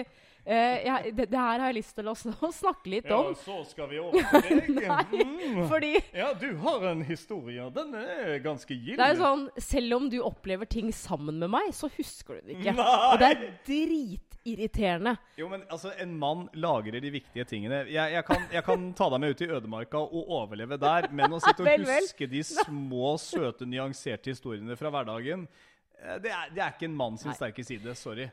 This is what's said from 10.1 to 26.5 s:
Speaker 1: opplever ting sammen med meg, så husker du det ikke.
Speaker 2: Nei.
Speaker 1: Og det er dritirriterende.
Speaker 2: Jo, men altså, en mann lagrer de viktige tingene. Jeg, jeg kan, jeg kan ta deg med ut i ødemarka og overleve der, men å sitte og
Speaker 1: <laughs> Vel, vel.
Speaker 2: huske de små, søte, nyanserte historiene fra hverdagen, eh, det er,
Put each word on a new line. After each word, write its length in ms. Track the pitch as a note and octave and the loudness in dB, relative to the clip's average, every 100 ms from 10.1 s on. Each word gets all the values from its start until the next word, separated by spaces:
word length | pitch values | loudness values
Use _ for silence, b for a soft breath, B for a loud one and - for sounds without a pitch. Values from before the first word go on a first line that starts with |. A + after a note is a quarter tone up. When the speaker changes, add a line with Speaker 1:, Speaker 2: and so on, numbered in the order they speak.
| A#3 | -2
Speaker 1:
opplever 480 | A3+ - F#3+ F#3+ A3 | -4 -6 -6 -6 -2
ting 240 | A#3 A3 | -2 -2
sammen 480 | - - D#3+ D3 D#3+ | -6 -4 -4 -4 -4
med 100 | F3 | 0
meg, 220 | B3 G4+ | 0 0
så 160 | - D4+ | -4 -6
husker 480 | - - - - - | -6 -10 -10 -14 -14
du 120 | G#2+ | -12
det 60 | F3+ | -4
ikke. 160 | G3+ A#3+ | 0 4
Speaker 2:
Nei. 140 | A3+ A#3 | 6 8
Speaker 1:
Og 120 | B3 B3 | 8 10
det 120 | B3+ | 10
er 100 | D4 G3+ - | 8 0 -10
dritirriterende. 1500 | - C#4+ E4 D#4+ A3+ G3+ - - A#3 G3+ G#3+ - G3 E3+ A3 A#3 _ | -2 0 2 0 -2 -8 -12 -12 -8 -4 -2 2 2 2 0 -2 _
Speaker 2:
Jo, 140 | - E3+ | -10 -8
men 140 | F#3+ F#3+ | -8 -10
altså, 280 | E3 F#3 F#3 | -8 -8 -8
en 180 | F3 D#3+ | -6 -2
mann 260 | C#3+ E3+ F3 | 0 0 -4
lagrer 480 | D#3 E3+ B2 G#2+ A#2+ | -2 2 2 0 -4
de 120 | C#3+ C#3+ | -4 -8
viktige 320 | - A#2+ B2 | -8 -8 -6
tingene. 380 | G#2+ G#2+ C#3 B2 | -4 -2 -2 -2
Jeg, 280 | D#3 D#3 | 0 0
jeg 140 | E3+ - | 0 2
kan, 160 | F3+ - | 0 2
jeg 160 | E3+ E3+ | -2 2
kan 180 | F#3 F3+ | 0 0
ta 160 | F3 F3+ | 2 2
deg 140 | C3 | 4
med 100 | D3 | 0
ut 80 | C3 | -2
i 80 | E3+ | -2
ødemarka 540 | C#3 A2 A2 A#2+ D3+ | -4 -6 -8 -4 -4
og 260 | D3+ E3 - | -2 -4 -4
overleve 480 | D#3 G#2 G#2+ A#2 C#3+ | -4 -4 -8 -6 0
der, 300 | C#3+ E3+ - | 4 4 2
men 240 | C#3+ D3+ | 2 2
å 80 | E3 | 4
sitte 220 | - - | 4 6
og 60 | F#3 | 6
Speaker 1:
<laughs> 20 | |
Vel, 160 | D4+ C#4 | 4 4
vel. 160 | C#4 | 2
Speaker 2:
huske 240 | F#4+ - C3+ | 0 -4 -4
de 140 | C#3 D#3 | -4 -2
små, 720 | D#4 - C#3+ C#3 B2 C3+ D#3+ | 0 0 -2 -4 0 0 0
søte, 480 | - G#3 B2+ - B2 | -2 -2 -2 -2 -6
nyanserte 640 | B2+ C3+ C3+ C#3 G#2+ C3+ | -4 -4 -6 -6 -6 -6
historiene 480 | B2+ B2+ G#2+ A#2 A#2+ | -8 -6 -8 -8 -6
fra 140 | D3+ | -4
hverdagen, 540 | C#3+ A2+ A2+ B2+ F#3 E3 b b b b - | -4 -4 -6 -4 -6 -8 b b b b -18
eh, 240 | - - | -10 -8
det 100 | A3 | -6
er, 220 | F3+ D3+ | -6 -6